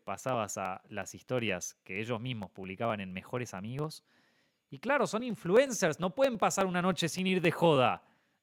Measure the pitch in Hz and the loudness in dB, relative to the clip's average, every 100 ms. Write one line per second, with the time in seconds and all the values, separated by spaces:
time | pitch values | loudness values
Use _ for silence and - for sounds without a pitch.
0 | - 95 131 123 101 104 92 95 - 104 | -8 -6 -2 0 -2 -4 -6 -6 -10 -10
1 | 95 95 - 127 110 90 - - - 95 | -8 -10 -4 -2 0 -2 -6 -12 -10 -6
2 | 110 113 127 113 92 - 92 95 117 104 | -4 -4 -6 -8 -8 -10 -10 -4 -2 -2
3 | 95 92 - 123 120 95 107 131 156 - | -4 -10 -8 -8 -6 -8 -8 -6 -6 -8
4 | _ _ _ _ _ _ - 139 226 285 | _ _ _ _ _ _ -18 -8 0 2
5 | 196 214 247 196 170 214 277 208 175 147 | 2 -2 -4 -4 2 4 4 2 0 0
6 | 180 277 269 226 196 196 190 175 180 175 | -2 2 2 2 0 2 0 2 2 2
7 | 165 180 185 185 165 - 170 139 120 87 | 0 0 2 4 4 4 6 6 6 2
8 | _ _ _ _ | _ _ _ _